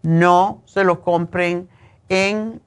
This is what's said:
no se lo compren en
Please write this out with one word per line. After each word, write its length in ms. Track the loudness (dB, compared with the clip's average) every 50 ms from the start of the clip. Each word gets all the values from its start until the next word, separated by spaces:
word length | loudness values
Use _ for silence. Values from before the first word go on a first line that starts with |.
no 600 | _ 2 2 4 4 4 4 4 2 0 -2 -10 _
se 200 | _ _ 0 0
lo 180 | 0 0 -2 -2
compren 640 | -2 -2 -2 -2 -4 -4 -4 -4 -4 -4 -6 -8 -12 _ _ _ -20 _ _ _ _
en 540 | -2 -2 0 -2 -2 -4 -6 -8 -12 -14 _